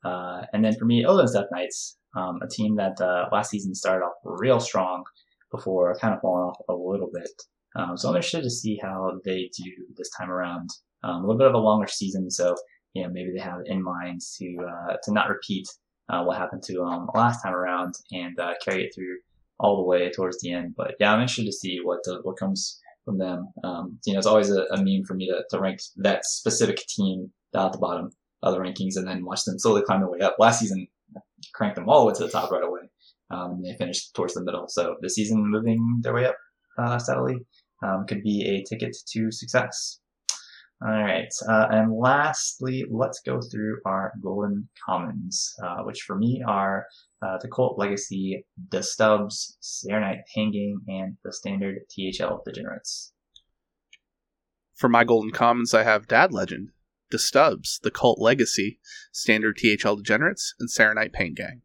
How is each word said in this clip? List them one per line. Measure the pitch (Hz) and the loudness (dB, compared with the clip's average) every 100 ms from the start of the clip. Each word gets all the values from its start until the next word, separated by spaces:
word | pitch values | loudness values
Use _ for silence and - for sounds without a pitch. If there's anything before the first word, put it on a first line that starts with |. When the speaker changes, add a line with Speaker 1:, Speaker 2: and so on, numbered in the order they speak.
Speaker 1:
Uh, | 90 90 90 - - | -6 -6 -6 -10 -4
and | 104 | 2
then | 110 110 | 2 4
for | 117 | 4
me, | 120 | 4
other | 117 190 | 6 6
than | 127 | 6
Steph | 113 101 | 4 -2
Knights, | 87 90 - - - _ - | -4 -6 -6 -12 -14 _ -6
um, | 92 87 | -6 -6
a | - | -8
team | - 107 104 | -2 0 2
that, | 98 92 | 0 0
uh, | 92 90 92 | 0 2 2
last | 104 107 | 0 0
season | 104 98 92 | -4 -4 -2
started | 98 92 87 | 0 0 0
off | - | -6
real | - 87 117 120 | -10 -2 4 4
strong | - 98 92 90 90 _ _ _ _ | 4 -2 -2 -4 -10 _ _ _ _
before | - - 92 90 90 | -10 -2 2 2 2
kind | 113 | 0
of | 98 | 0
falling | 95 90 90 | 0 0 0
off | 87 - | -4 -6
a | |
little | 90 90 101 92 | -4 -2 -2 -4
bit. | 87 85 - - _ _ - | -8 -12 -16 -20 _ _ -8
Um, | 87 90 | -6 -4
so | 120 | 0
I'm | 175 | 0
interested | 170 170 | 0 -2
to | 131 | -4
see | 117 110 104 | -4 -4 -4
how | 98 95 95 92 98 | -6 -4 -4 -4 -4
they | 92 90 - | -4 -6 -10
do | 90 - - - | -14 -14 -20 -14
this | 87 - | -14 -10
time | 90 | -6
around. | 90 90 87 87 - _ _ | -4 -4 -6 -10 -14 _ _
Um, | - 87 | -8 -4
a | 95 | 0
little | 113 | 6
bit | 135 | 6
of | |
a | 120 | 8
longer | 107 107 98 | 6 4 2
season, | - 98 95 92 | -4 -4 -4 -4
so, | - 87 87 - _ _ | 0 0 0 -6 _ _
you | 95 | -8
know, | 90 | -6
maybe | 90 90 90 | -6 -6 -6
they | |
have | 90 90 90 | -8 -10 -4
in | 95 | -2
mind | 90 87 90 87 - - | -2 -4 -8 -10 -12 -12
to, | 92 87 87 | -10 -8 -8
uh, | 87 85 95 | -8 -6 -6
to | - | 0
not | 104 - | 0 2
repeat, | 101 - 98 92 - _ _ _ | -2 -4 -6 -6 -18 _ _ _
uh, | 92 | -2
what | 87 92 | 0 -2
happened | 90 95 | -4 -8
to | - 90 | -8 -6
'em | 87 87 87 | -4 -4 -2
last | 110 120 120 | 2 2 2
time | 98 | -4
around | 90 90 90 90 90 _ | -2 -2 -2 -4 -8 _
and, | 90 87 87 | -10 -10 -6
uh, | 87 87 | -6 -6
carry | - 95 92 | -4 -2 -4
it | - | -8
through | 92 92 _ _ _ _ | -10 -12 _ _ _ _
all | 104 101 | 2 4
the | |
way | 90 90 90 | 4 2 2
towards | - 92 90 | -2 -4 -4
the | 87 | -6
end. | 87 85 - | -6 -6 -6
But | - - | -8 2
yeah, | 104 | 4
I'm | 107 | 4
interested | 127 - 107 | 2 0 -4
to | |
see | 95 95 92 | -4 -6 -4
what, | 87 87 - | -2 -4 -4
uh, | 90 | -6
what | 95 95 | -6 -4
comes | 98 95 - - - _ | -2 -2 -4 -8 -20 _
from | - 98 | -6 -2
them. | 92 87 90 - | -2 -4 -8 -10
Um, | 90 87 92 - - | -8 -6 -8 -8 -2
you | |
know, | 98 | 2
it's | 101 | 6
always | 107 101 | 6 6
a, | 98 92 | 2 2
a | 92 | 2
meme | 98 98 95 | 2 2 0
for | 92 | -4
me | 92 | -2
to, | 90 - | -2 -2
to | 95 | -2
rank | 95 92 - - | -2 -4 -12 -2
that | 98 95 | 2 2
specific | - - - - 110 - - | -2 -2 -2 2 2 0 -6
team | - 98 92 92 _ _ | -2 0 0 -8 _ _
down | 101 95 | 0 0
at | |
the | 95 | 0
bottom | 92 87 90 _ _ _ | -2 -2 -6 _ _ _
of | 95 | 0
the | 92 | 0
rankings | 92 - 95 92 | -2 -4 -4 -2
and | 92 | -4
then | 92 90 | -6 -6
watch | 95 | -4
them | - 92 | -4 0
slowly | 117 104 | 4 4
climb | - 95 | 4 2
their | 95 | 2
way | 87 | 2
up. | 95 - | 0 6
Last | 110 113 | 6 6
season, | 113 95 92 _ _ - _ _ - - | 0 -2 -6 _ _ -20 _ _ -20 -4
cranked | 104 95 | -4 -2
them | 92 | 6
all | 147 | 8
the | 113 | 8
way | |
to | 98 80 | 4 -2
the | |
top | - - | -2 0
right | 90 | 0
away. | - 175 - _ - _ _ | -2 -4 -10 _ -20 _ _
Um, | 90 90 | -10 -8
and | 90 90 | -8 -8
they | - | -6
finished | 87 87 - | -4 -4 -6
towards | - 87 87 | -4 -4 -2
the | |
middle. | 90 87 - | -4 -6 -4
So | - 85 - | -2 -2 -2
this | 95 - | -4 -2
season, | 107 110 | 2 2
moving | 104 107 117 113 117 120 | 4 2 2 2 4 2
their | 117 | 2
way | 117 127 | 2 2
up, | - _ _ _ - | 0 _ _ _ -4
uh, | 120 120 | -2 -2
steadily, | 120 131 131 127 - _ _ _ | 0 0 0 -2 -8 _ _ _
um, | 101 95 101 | -4 -2 -2
could | 101 | -2
be | 107 104 95 | 0 0 0
a | 98 - | -2 -2
ticket | 117 120 - - | -6 -6 -8 -8
to | 113 113 | -2 -2
success. | 110 120 127 123 - - - _ _ - - - - - _ | -4 0 0 0 -8 -10 -12 _ _ -8 -8 -8 -20 -20 _
All | 107 | -2
right. | 110 104 85 - - 110 | 0 2 0 -2 -8 2
Uh, | 110 110 | 4 6
and | 107 110 110 | 6 4 4
lastly, | 127 143 147 131 - - 131 131 - | 4 4 2 0 -4 -4 -4 -4 -4
let's | 113 135 - | -2 -2 -2
go | - 123 | -4 -4
through | 117 110 107 107 98 | -4 -4 -4 -4 -2
our | 98 95 107 | -2 -2 -6
Golden | 95 98 101 101 107 - | -6 -2 0 -2 -4 -12
Commons, | - 90 87 - 90 - - - | -4 -2 -2 -6 -6 -6 -6 -8
uh, | 92 92 | -8 -6
which | 101 110 | -6 -8
for | - 98 | -6 0
me | 117 127 120 | 2 2 0
are, | 98 98 98 - - _ _ | 0 0 -2 -6 -18 _ _
uh, | 98 92 | -6 -6
the | 117 | -6
Cult | - 127 - | 0 0 2
Legacy, | 101 101 - 95 95 95 - - 90 | -2 -2 -4 -4 -4 -6 -10 -20 -6
the | 95 | -4
Stubs, | 90 - 110 107 101 - - _ | -4 2 4 6 2 -6 -10 _
Saturday | - - 95 107 | -12 -10 -4 -2
Night | 101 - - | -2 -4 -6
Pain | - 107 | -2 0
Gang, | 101 101 101 - | 0 -4 -6 -8
and | 95 95 - | -8 -8 -10
the | - | -12
Standard | - 101 98 98 98 - | -10 -6 -4 -4 -6 -12
T | - 95 | -8 -6
H | 92 | -4
L | 87 - | -4 -4
Degenerates. | - - - - - - - _ _ _ _ _ _ _ _ - _ _ _ _ _ _ _ | -8 -10 -10 -10 -10 -12 -12 _ _ _ _ _ _ _ _ -20 _ _ _ _ _ _ _
Speaker 2:
For | _ 131 | _ 4
my | 117 | 6
Golden | 117 113 107 | 8 6 4
Commons, | - 120 120 117 113 | 2 4 4 4 4
I | |
have | 110 107 107 | 6 4 4
Dad | 113 180 | 6 6
Legend, | 113 92 - 101 _ _ _ _ | 2 -6 -6 -12 _ _ _ _
the | 113 | -4
Stubs, | - 135 156 104 - - | 2 6 4 4 -6 -4
the | 107 | -4
Cult | - 127 113 | 2 4 6
Legacy, | 107 131 220 - 98 - - - - | 4 4 2 2 -2 -4 -20 -20 -16
Standard | - - 110 110 104 | -6 2 4 4 2
T | 117 | 2
H | 104 110 | 4 2
L | 104 | 0
Degenerates, | 101 110 160 208 - - | 2 2 2 -2 -8 -8
and | 120 | -8
Saturday | - 107 107 | 2 2 2
Night | 110 | -2
Pain | - 90 73 | -2 -4 -4
Gang. | 101 123 | -10 -12